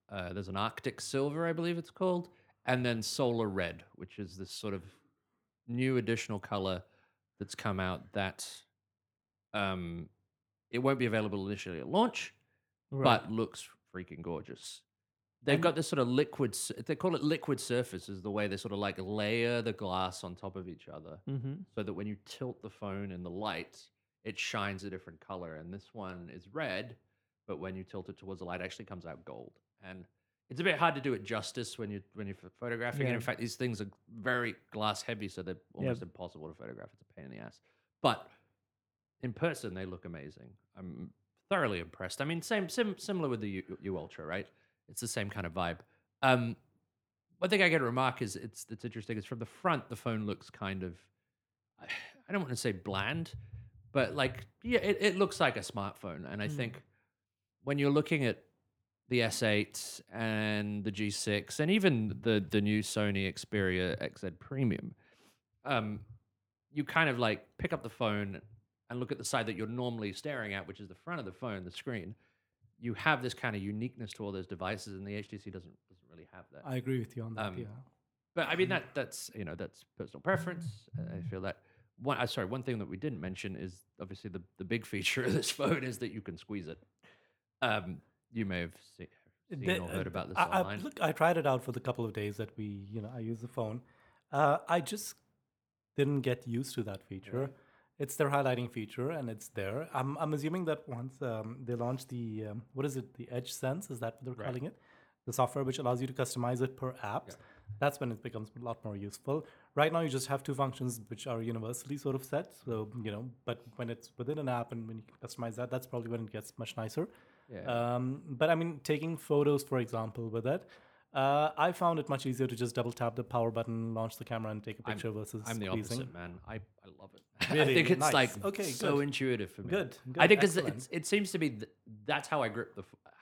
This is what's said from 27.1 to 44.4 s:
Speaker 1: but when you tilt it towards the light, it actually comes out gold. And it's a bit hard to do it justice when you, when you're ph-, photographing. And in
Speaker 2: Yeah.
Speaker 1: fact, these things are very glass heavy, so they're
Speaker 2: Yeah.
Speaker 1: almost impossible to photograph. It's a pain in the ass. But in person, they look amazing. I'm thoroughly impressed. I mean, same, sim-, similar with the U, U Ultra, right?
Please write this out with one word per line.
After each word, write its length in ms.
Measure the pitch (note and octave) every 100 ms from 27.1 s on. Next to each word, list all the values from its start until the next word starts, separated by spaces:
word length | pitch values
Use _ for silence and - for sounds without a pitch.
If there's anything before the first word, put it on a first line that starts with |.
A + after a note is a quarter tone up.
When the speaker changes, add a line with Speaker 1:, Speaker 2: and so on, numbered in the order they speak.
| _ _ _ -
Speaker 1:
but 120 | E2
when 180 | F#2 F#2+
you 80 |
tilt 240 | F#2 G2+ F#2
it 100 | -
towards 220 | G2 F#2
the 60 | F2+
light, 140 | F2+
it 40 |
actually 220 | F#2 - G#2
comes 200 | F#2 E2+
out 180 | C#2+
gold. 280 | - A#1 A#1+ - _ _
And 240 | F#2+ F#2+ - _ _ _ -
it's 100 | C3
a 40 |
bit 120 | F3+ D3
hard 160 | E3+ C#3+
to 40 |
do 120 | C3+
it 80 | B2+
justice 560 | G2+ A2 - - A#2+ -
when 120 | G#2
you, 120 | G2+ -
when 120 | - G2+
you're 80 |
ph-, 180 | F#2+ F2+ -
photographing. 440 | A#2+ A#2 A#2+ C#3
And 80 | C3
in 100 | A#2
Speaker 2:
Yeah. 60 | A#2+
Speaker 1:
fact, 120 | -
these 160 | A#2
things 260 | - B2+ G#2
are 80 | G2+ - -
very 440 | A2+ G#2 B2 A#2+ - _
glass 300 | A2 G#2+ G2+
heavy, 260 | - A2 G2+
so 140 | -
they're 120 | F2+ F#2 -
Speaker 2:
Yeah. 60 | -
Speaker 1:
almost 200 | C3+ B2
impossible 460 | E2+ - F2+ D#2+ D#2
to 60 |
photograph. 340 | D#2+ A1+ A#1 -
It's 80 | -
a 120 | _
pain 120 | - C2+
in 40 |
the 80 | A1
ass. 220 | A1+ - _ _ _ _
But 260 | C#3 A2+ - - _ _ _ _ _ _ _ _
in 100 | B2+
person, 420 | G#2 E3 D3+ A2
they 120 | F2+ F#2+
look 180 | F2+
amazing. 460 | F2 E2 C#2+ - B1 G2+ _ G2
I'm 360 | F#2 B1+ E2+ - _ _ -
thoroughly 300 | G3 B2+ F2+
impressed. 400 | E2 - F#2 -
I 40 |
mean, 180 | C#3+ E3+
same, 260 | - A3 F3+
sim-, 300 | - G#3+ F3+
similar 300 | - F#3 D3
with 120 | A#2
the 100 | G#2+
U, 280 | F#2+ - F#2
U 160 | F#2+ F2+
Ultra, 280 | - - D#2
right? 220 | F#2